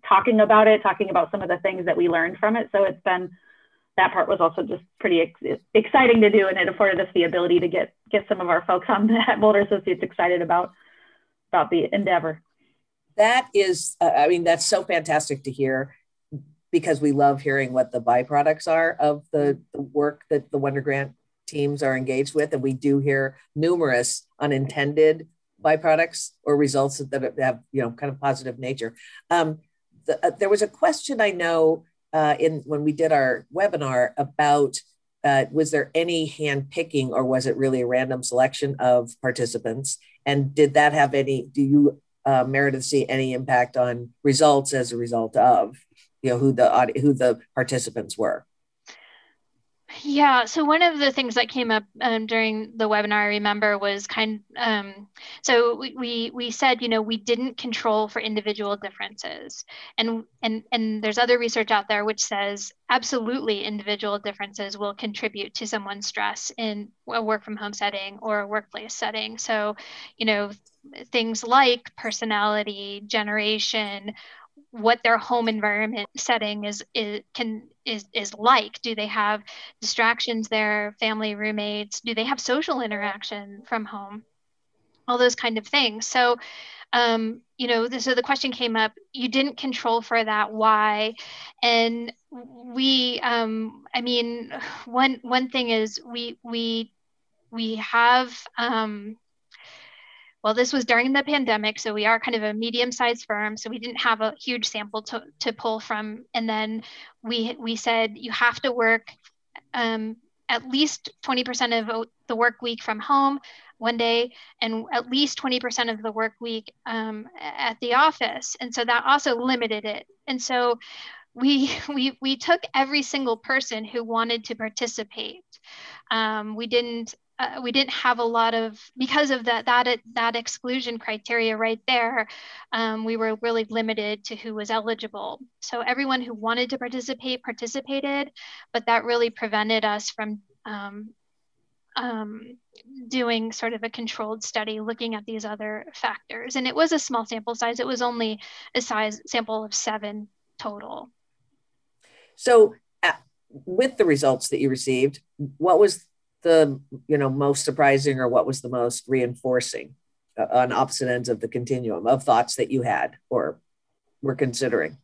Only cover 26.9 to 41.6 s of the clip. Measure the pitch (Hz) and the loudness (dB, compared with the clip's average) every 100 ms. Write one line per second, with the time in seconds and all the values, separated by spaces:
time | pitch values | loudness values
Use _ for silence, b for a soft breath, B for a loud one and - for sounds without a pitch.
26.9 | 139 143 139 135 - 127 120 _ 135 117 | -2 -6 -4 -4 0 0 -2 _ -4 -4
27.9 | 117 143 139 139 131 131 117 127 135 113 | -4 -8 -2 -2 -2 -6 -8 -8 -6 -8
28.9 | B B B _ 170 160 156 _ _ _ | B B B _ 2 2 -2 _ _ _
29.9 | _ - - 175 - 196 208 208 _ - | _ -4 0 0 2 2 4 2 _ 0
30.9 | 302 - 247 208 180 170 165 160 160 _ | 0 -4 0 0 2 0 4 4 4 _
31.9 | _ _ 160 151 147 156 156 143 147 151 | _ _ 0 2 4 2 0 -4 0 0
32.9 | 147 160 147 131 117 - 151 202 175 139 | 2 4 4 4 0 -4 0 0 0 0
33.9 | 127 123 - 139 - 147 147 139 - _ | 2 0 0 -4 2 4 6 4 0 _
34.9 | _ _ _ 143 135 135 143 156 156 131 | _ _ _ 2 2 2 0 2 0 0
35.9 | 160 170 170 156 - 151 139 139 - 165 | 0 0 0 -2 -4 -2 -2 -4 -6 -2
36.9 | 143 131 117 127 127 127 - 135 131 123 | 0 0 0 0 0 0 0 0 0 0
37.9 | 123 131 131 123 123 147 - 143 139 127 | 0 0 -4 -2 2 2 2 -4 0 4
38.9 | 123 117 - 127 123 117 113 113 113 135 | 4 2 -4 -4 -2 -2 -2 -4 -4 -6
39.9 | - b b 139 143 139 143 143 147 147 | -8 b b 0 2 2 4 6 6 6
40.9 | 151 135 139 135 135 - 143 | 6 4 4 0 -2 -4 0